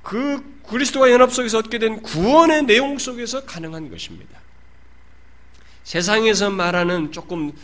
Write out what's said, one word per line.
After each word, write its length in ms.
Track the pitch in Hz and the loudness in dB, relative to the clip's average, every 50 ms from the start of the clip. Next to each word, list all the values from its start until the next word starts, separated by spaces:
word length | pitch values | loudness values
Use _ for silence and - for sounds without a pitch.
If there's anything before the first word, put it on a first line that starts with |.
그 580 | - - 190 226 269 285 285 269 - - - - - | -12 -8 -6 -4 -4 -4 -4 -6 -8 -16 -20 -20 -14
그리스도와 440 | - 208 247 285 240 - 269 262 254 | -8 -4 -4 -4 -2 2 4 6 6
연합 220 | 240 247 254 247 | 8 6 6 4
속에서 260 | 247 254 247 220 214 220 | 4 -4 -4 -2 -2 -2
얻게 200 | 220 220 240 233 | -2 -4 -4 -2
된 240 | 226 220 220 214 | -2 -2 -2 -4
구원의 600 | - - 151 156 180 226 285 320 330 320 311 302 294 | -10 -8 -4 0 2 6 6 6 6 6 4 2 4
내용 340 | 247 208 240 277 277 285 254 | 4 4 2 2 0 -4 -6
속에서 460 | - 254 247 240 240 220 247 269 269 | -8 -10 -8 -10 -10 -8 -8 -10 -10
가능한 460 | - - 175 165 160 160 160 160 127 | -12 -14 -12 -12 -12 -12 -12 -14 -14
것입니다. 500 | 82 85 - - 85 - - - - - - - - - - - - - - - - - - - - - - - - - - - - - - - - - - | -14 -16 -16 -16 -16 -20 -20 -20 -20 -20 -20 -20 -20 -20 -20 -20 -20 -20 -20 -20 -20 -20 -20 -20 -20 -20 -20 -20 -20 -20 -20 -20 -20 -20 -20 -20 -20 -20 -16
세상에서 680 | - - 165 170 196 214 220 220 220 208 185 208 202 | -6 -6 -4 0 0 0 2 4 2 2 2 0 -2
말하는 640 | 196 190 175 175 175 180 175 175 180 175 156 147 | -2 -2 -2 0 0 0 0 0 -2 -2 -4 -6
조금 400 | - 175 - - 180 170 151 147 143 - | -8 -14 -12 -10 -8 -6 -6 -8 -10 -14